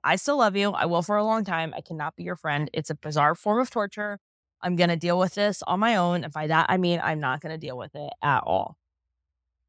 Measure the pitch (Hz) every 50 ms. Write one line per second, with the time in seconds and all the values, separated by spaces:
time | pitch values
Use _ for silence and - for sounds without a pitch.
0 | - 147 170 190 - - 285 285 240 208 190 202 202 202 190 - - 170 170 170
1 | 170 202 208 208 208 220 220 226 208 196 175 165 160 160 - - - - 165 156
2 | 147 156 - - 175 175 180 - - 160 143 147 151 - - - 156 - 156 -
3 | - 156 151 156 147 151 170 - - 208 208 240 254 - - 233 208 196 - 208
4 | 208 208 202 196 _ _ _ _ _ _ _ _ - 180 180 170 175 175 170 160
5 | 165 175 175 180 185 180 - 208 208 208 190 - - - 180 190 214 233 233 196
6 | 175 175 175 175 - - 143 156 156 151 160 160 - - 185 185 180 175 175 165
7 | - - 160 151 147 131 131 143 - 156 160 160 156 135 127 123 104 - - 151
8 | 147 143 - - - 143 135 - - - 90 95 - - - _ _ _ _ _
9 | _ _ _ _ _ _ _ _ _ _ _ _ _